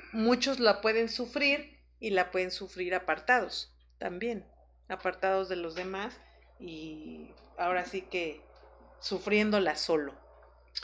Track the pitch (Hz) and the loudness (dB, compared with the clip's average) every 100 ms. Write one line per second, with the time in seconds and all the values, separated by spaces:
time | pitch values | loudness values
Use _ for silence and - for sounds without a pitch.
0 | - 220 220 247 269 254 226 202 220 226 | -6 2 4 4 2 4 4 6 2 2
1 | 226 - 240 247 277 285 - - _ _ | 0 -2 -4 0 2 2 -2 -20 _ _
2 | 220 190 180 185 185 - 190 - 180 180 | 0 2 2 0 -2 -4 -10 -6 -2 -2
3 | - 156 - 247 185 - - - _ - | 0 0 4 4 2 -6 -10 -18 _ -8
4 | 180 180 233 220 - - _ _ - 190 | -8 -4 -4 -6 -10 -20 _ _ -12 -4
5 | 185 - 190 190 185 180 170 165 185 190 | -4 0 2 2 0 -4 -4 -6 -6 -6
6 | 220 - - - - - 175 160 160 156 | -8 -10 -20 -20 -20 -16 -14 -12 -10 -12
7 | 160 156 151 - - - 180 180 180 190 | -14 -14 -16 -20 -16 -4 0 0 -2 -6
8 | 185 185 165 147 - - - - - - | -4 -4 -4 -6 -16 -20 -20 -20 -20 -14
9 | - 185 202 208 214 208 175 151 - 160 | -6 -4 2 2 4 4 2 0 2 2
10 | 139 - - - - - - - | 2 -8 -20 -20 -20 -20 -16 -14